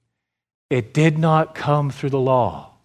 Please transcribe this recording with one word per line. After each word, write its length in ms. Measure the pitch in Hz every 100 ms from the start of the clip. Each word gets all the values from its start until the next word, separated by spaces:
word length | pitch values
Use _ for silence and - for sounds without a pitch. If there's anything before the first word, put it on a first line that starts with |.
| _ _ _ _ _ _ _
It 220 | 131 110
did 260 | - 160 156
not 360 | 165 156 156
come 380 | - 143 147 143
through 180 | - 143
the 80 | 135
law, 540 | 131 131 110 73 - _